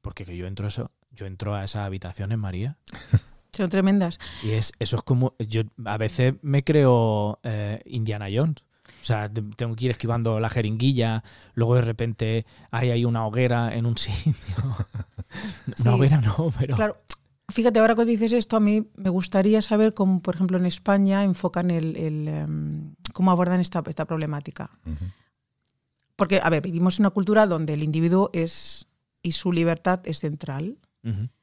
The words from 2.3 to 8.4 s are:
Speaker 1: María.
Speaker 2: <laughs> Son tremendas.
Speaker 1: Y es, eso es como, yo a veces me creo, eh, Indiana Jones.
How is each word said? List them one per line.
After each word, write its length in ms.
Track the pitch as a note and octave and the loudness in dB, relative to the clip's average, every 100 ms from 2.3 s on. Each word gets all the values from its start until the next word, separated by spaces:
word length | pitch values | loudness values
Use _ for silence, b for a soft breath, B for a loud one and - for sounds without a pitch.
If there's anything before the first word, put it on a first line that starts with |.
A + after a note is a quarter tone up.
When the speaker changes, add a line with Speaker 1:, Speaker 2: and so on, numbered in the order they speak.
| A2+ | -4
Speaker 1:
María. 400 | G2+ F2+ A#2 D3+ - | -4 -6 -6 -8 -16
Speaker 2:
<laughs> 640 | - - - - - _ | -20 0 0 0 -20 _
Son 160 | - F#3 | -4 -2
tremendas. 500 | G3 F#3+ G3 F3 E3+ B B | 2 2 2 0 -4 B B
Speaker 1:
Y 60 | A2 | -2
es, 200 | A2 A2 - | 0 -2 -4
eso 180 | G#2 A2+ | -2 -2
es 60 | |
como, 320 | - B2 B2+ _ | 0 2 2 _
yo 220 | G#2+ A2 G#2+ - | -4 -2 -4 -6
a 140 | A2 G#2+ | -8 -2
veces 360 | A2+ - B2+ C3 | -2 2 0 0
me 220 | C#3+ C#3 | 0 0
creo, 800 | C#3 D3+ C3+ A#2+ A2+ G#2+ G#2 G#2+ | 4 4 6 6 4 2 0 -4
eh, 380 | A#2+ G#2+ G#2 G#2+ | -6 -4 -4 -6
Indiana 420 | - B2 A2 G#2 G2+ | -6 -4 -4 -4 -2
Jones. 300 | G#2+ | 0